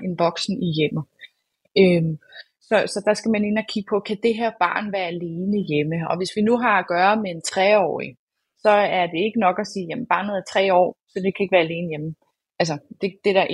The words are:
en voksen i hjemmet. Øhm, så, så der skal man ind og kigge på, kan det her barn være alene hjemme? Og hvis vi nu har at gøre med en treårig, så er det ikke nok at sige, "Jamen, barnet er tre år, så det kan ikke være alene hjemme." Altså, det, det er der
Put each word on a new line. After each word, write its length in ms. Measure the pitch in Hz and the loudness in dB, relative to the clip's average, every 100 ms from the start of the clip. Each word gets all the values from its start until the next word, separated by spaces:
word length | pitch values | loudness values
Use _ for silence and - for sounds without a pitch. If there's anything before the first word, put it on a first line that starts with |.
| 185 | -6
en 140 | 170 | -2
voksen 440 | 170 - - 190 | -2 -2 -6 -4
i 60 | 180 156 | -2 0
hjemmet. 260 | 147 156 - _ - _ _ _ _ - | -2 -2 -8 _ -20 _ _ _ _ 4
Øhm, 400 | 190 170 160 160 _ - - _ | 6 4 2 -4 _ -20 -20 _
så, 140 | _ 214 - | _ 0 0
så 100 | 208 208 | -2 0
der 60 | |
skal 180 | 214 226 | 0 0
man 140 | 208 208 | 0 0
ind 120 | 214 | -2
og 80 | 214 | -4
kigge 180 | 214 196 | -8 -4
på, 100 | 202 | -4
kan 180 | 202 202 | -2 -2
det 120 | 233 220 | 0 0
her 160 | 226 214 | -2 -2
barn 320 | 175 - 214 | -2 -2 -4
være 160 | 196 180 | -4 -4
alene 500 | 175 170 165 190 208 165 | -6 -8 -6 -2 -2 0
hjemme? 400 | 147 151 165 160 | 0 0 -2 -2
Og 80 | 175 | -4
hvis 180 | 185 - | -4 0
vi 60 | |
nu 160 | 214 240 | 0 2
har 220 | 240 202 | 2 0
at 80 | 180 | 0
gøre 280 | 175 190 220 | 2 4 2
med 100 | 202 | -2
en 100 | 165 | -6
treårig, 720 | - - 190 214 165 - 139 - _ _ _ _ | -6 0 4 4 4 -2 -8 -14 _ _ _ _
så 120 | 214 | 2
er 360 | 208 190 185 175 | 4 2 0 -2
det 120 | 165 214 | -2 -2
ikke 140 | 226 | 2
nok 200 | 185 185 | 0 0
at 80 | 208 | -4
sige, 200 | 202 170 | -8 -8
"Jamen, 180 | 151 - | -8 -2
barnet 300 | 175 202 196 | -2 -2 -6
er 40 | 180 | -4
tre 200 | 196 196 | 0 2
år, 220 | 180 180 - _ | 4 2 -2 _
så 80 | 196 | -4
det 120 | 185 - | -4 -2
kan 80 | |
ikke 80 | 185 185 | 2 2
være 100 | 160 | 2
alene 200 | 170 175 | -2 -6
hjemme." 260 | 151 156 156 _ _ _ _ | -6 -8 -12 _ _ _ _
Altså, 180 | 170 147 - - | -2 -2 -8 -8
det, 80 | 196 - | -8 -2
det 60 | 208 | 0
er 40 | 190 | 2
der 80 | 175 | 0